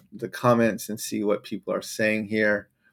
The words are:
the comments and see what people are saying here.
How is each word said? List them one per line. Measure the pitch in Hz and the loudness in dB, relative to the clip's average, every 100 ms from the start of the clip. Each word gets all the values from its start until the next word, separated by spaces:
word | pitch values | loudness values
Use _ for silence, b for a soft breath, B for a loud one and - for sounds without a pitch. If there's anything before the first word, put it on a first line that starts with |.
| - | -10
the | 107 107 | -10 -10
comments | - 123 117 117 98 - | 0 4 6 4 0 -6
and | 107 | -8
see | - 107 | -6 -2
what | 104 107 | 0 0
people | - 98 - | -2 -8 -4
are | 98 | -4
saying | - - 107 107 101 | -4 -2 0 0 0
here. | 107 107 104 - _ _ | 2 2 2 -4 _ _